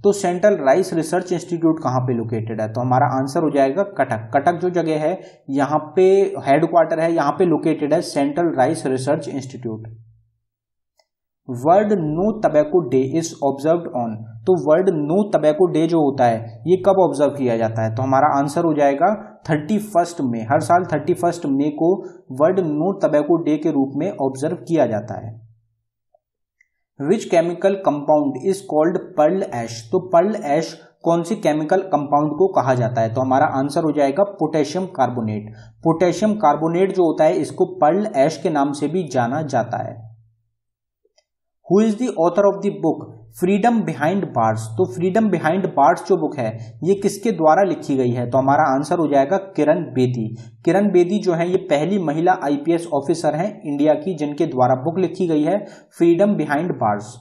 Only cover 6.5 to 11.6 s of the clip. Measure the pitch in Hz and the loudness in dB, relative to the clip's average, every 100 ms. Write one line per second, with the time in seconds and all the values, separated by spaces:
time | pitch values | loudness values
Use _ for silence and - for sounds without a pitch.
6.5 | 143 165 175 156 160 165 165 143 - 185 | 2 4 2 2 2 0 0 0 2 2
7.5 | 151 165 143 143 156 170 151 143 147 175 | 2 0 0 2 0 0 -2 -2 0 -2
8.5 | 135 131 160 139 131 127 156 - 139 127 | 2 0 0 -2 -2 0 -2 -4 -8 -10
9.5 | 120 120 110 113 - - _ _ _ _ | -10 -10 -10 -12 -18 -20 _ _ _ _
10.5 | _ _ _ _ _ _ _ _ _ - | _ _ _ _ _ _ _ _ _ -12
11.5 | 120 | -4